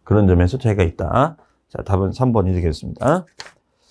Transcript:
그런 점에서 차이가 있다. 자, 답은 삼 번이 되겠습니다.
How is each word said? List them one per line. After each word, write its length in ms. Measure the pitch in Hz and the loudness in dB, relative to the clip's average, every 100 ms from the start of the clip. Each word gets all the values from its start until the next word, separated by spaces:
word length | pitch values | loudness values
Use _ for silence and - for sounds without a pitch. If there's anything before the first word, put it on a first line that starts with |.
그런 220 | - 101 101 | -2 2 4
점에서 300 | 87 90 131 | 4 2 0
차이가 280 | 117 101 | 0 0
있다. 520 | 85 - 90 - 151 160 _ _ _ | 0 -2 -4 0 -2 -4 _ _ _
자, 140 | - | -14
답은 300 | - 95 98 | -4 -2 -2
삼 200 | 90 127 | -2 0
번이 220 | 113 90 | 0 0
되겠습니다. 720 | 90 85 78 - - 120 175 175 - - _ _ _ _ | 0 -2 -4 -8 -6 -2 -2 -4 -16 -20 _ _ _ _